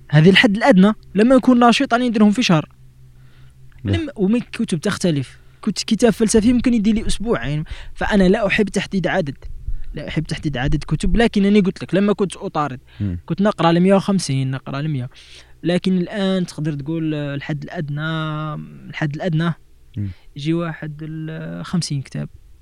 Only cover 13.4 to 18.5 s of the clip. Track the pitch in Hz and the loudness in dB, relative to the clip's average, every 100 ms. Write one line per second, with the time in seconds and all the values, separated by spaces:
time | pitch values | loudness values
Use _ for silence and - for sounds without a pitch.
13.4 | 202 - 165 170 185 196 180 196 - 135 | 0 2 4 4 4 4 2 -2 0 -2
14.4 | 131 131 - 135 156 143 131 - - - | -2 -6 -8 -8 -4 -6 -8 -14 -20 -20
15.4 | - - 160 180 - 185 175 214 190 190 | -20 -8 -2 0 0 0 -2 -4 -2 -2
16.4 | 175 - 156 147 139 165 160 151 147 143 | -4 -6 -6 -6 -6 -4 -4 -4 -4 -6
17.4 | - 151 147 175 147 143 156 160 156 151 | -8 -8 -10 -10 -8 -6 -6 -4 -6 -6
18.4 | 156 | -8